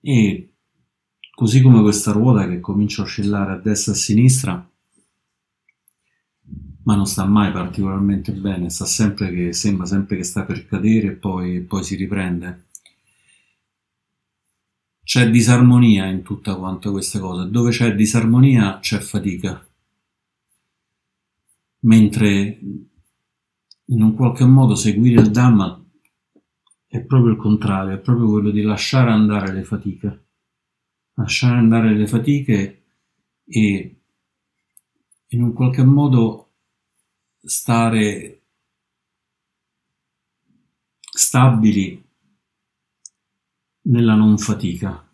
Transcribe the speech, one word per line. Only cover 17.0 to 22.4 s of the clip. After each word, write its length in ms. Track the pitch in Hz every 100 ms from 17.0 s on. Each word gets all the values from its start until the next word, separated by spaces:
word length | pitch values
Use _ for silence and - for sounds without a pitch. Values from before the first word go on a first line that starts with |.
| 92 104
cose. 280 | 92 90 90
Dove 220 | 113 120
c'è 240 | 117 120
disarmonia 840 | 101 107 120 110 123 135 127 98 95
c'è 180 | - 104
fatica. 680 | - 104 101 87 92 85 - _ _ _ _ _ _ _ _ - _ _ _ _ _ _ _ _ _ - _ _
Mentre 800 | 117 110 104 104 104 98